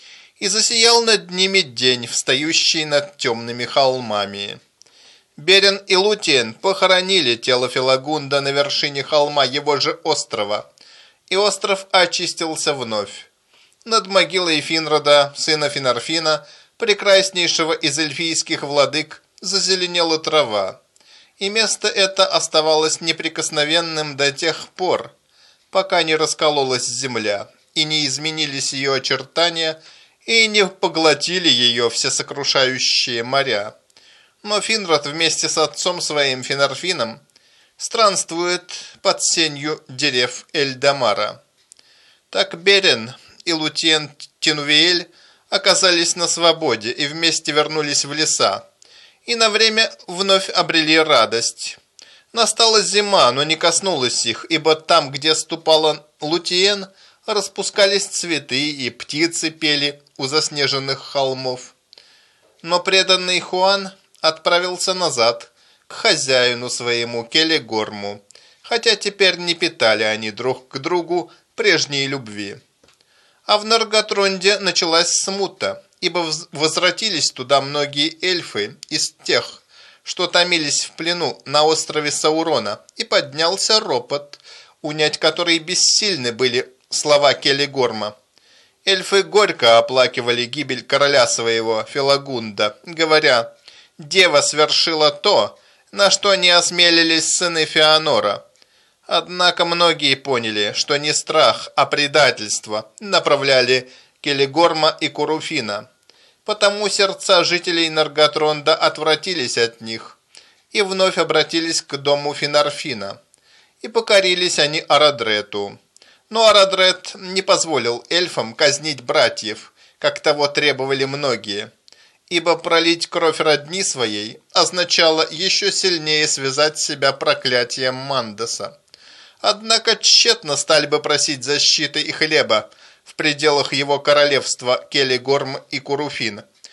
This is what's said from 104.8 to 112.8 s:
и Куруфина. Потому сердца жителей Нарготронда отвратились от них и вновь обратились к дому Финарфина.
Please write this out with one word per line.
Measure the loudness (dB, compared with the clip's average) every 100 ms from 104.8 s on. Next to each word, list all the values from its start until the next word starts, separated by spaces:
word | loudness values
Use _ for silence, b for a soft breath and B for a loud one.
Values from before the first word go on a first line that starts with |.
| 0 0
и | -4
Куруфина. | -4 -2 -4 -4 -6 -4 -6 -10 _ b b b b -8
Потому | 0 0 2 -2
сердца | 0 0 0 2 2
жителей | 4 0 -2 0 0
Нарготронда | 0 0 4 2 4 0 0 0 2
отвратились | 2 0 0 0 -2 -6 -4 0
от | 0 -2
них | -12 -12 -14 -20 _ b b b b
и | -4
вновь | -2 0 0 2
обратились | 0 0 0 -2 -2 -4
к | -6 -4
дому | 0 0 0 -4
Финарфина. | 0 2 2 -2